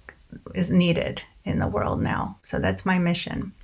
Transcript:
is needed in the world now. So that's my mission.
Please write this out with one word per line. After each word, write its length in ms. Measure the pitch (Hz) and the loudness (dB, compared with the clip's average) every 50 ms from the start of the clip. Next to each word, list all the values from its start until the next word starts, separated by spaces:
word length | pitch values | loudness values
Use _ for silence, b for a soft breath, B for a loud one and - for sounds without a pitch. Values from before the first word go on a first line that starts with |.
| - - - - - - - - - - - | -20 -20 -20 -20 -20 -20 -20 -16 -16 -6 -2
is 160 | 185 175 - | -2 0 4
needed 520 | 180 180 180 175 165 - - - - - - - - - - | 4 4 6 4 4 2 0 -2 -4 -8 -10 -14 -20 -10 -6
in 120 | - - | -2 0
the 100 | - 98 | 0 0
world 320 | 92 202 208 - - - - | 0 0 0 0 0 0 0
now. 380 | - - 101 - - 190 - - - | 0 0 0 -2 -4 -6 -8 -12 -10
So 160 | - - - | -6 -4 0
that's 260 | - 190 190 - - | 0 0 0 0 0
my 140 | 190 185 180 | 0 2 2
mission. 540 | 175 175 175 - - - - - - 190 - - | 2 2 2 0 -2 -4 -6 -6 -8 -8 -10 -14